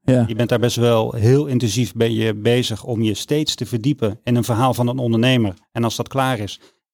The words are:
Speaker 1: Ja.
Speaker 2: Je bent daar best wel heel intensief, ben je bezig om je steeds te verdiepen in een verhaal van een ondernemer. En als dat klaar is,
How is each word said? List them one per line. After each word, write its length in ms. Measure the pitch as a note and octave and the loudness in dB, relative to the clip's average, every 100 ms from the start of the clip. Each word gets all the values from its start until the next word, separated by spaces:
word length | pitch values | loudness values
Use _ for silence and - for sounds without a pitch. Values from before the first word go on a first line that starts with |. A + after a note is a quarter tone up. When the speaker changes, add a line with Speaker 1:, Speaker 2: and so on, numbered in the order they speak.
Speaker 1:
Ja. 220 | - B2+ A#2 | 0 2 2
Speaker 2:
Je 80 | A2+ | 0
bent 140 | A#2 | 0
daar 100 | A#2+ | 0
best 160 | A#2+ A#2 | 0 2
wel 360 | A#2+ A#2 A2+ | 2 2 0
heel 340 | A#2+ A2 C3+ D3 | 2 4 4 2
intensief, 480 | B2 A2+ G#2+ A2 | 0 0 0 -2
ben 200 | A2+ A#2 | 0 0
je 200 | A2+ A2 G#2 | 0 -2 0
bezig 480 | A2+ A#2+ A#2 G#2+ | 0 2 0 -6
om 180 | - A2+ | -6 -2
je 120 | A2 | -2
steeds 420 | G2 - D3 D3+ - | -2 -2 -2 -2 -6
te 100 | A2+ | -4
verdiepen 540 | A#2 C3 D3 A2 - | -4 -2 -2 -2 -4
in 120 | - A#2+ | -2 0
een 80 | |
verhaal 300 | A#2 A2 B2+ | 0 0 0
van 140 | A#2+ A#2+ | 2 -2
een 100 | C3 | -2
ondernemer. 540 | A#2+ A2+ B2 B2+ G#2+ F2 _ | 0 2 2 2 0 -4 _
En 120 | A#2+ | -4
als 120 | A#2 - | -4 -4
dat 120 | A#2 | -4
klaar 320 | C3+ C3 A#2+ | -2 -2 -2
is, 200 | G2+ - _ _ _ | -6 -12 _ _ _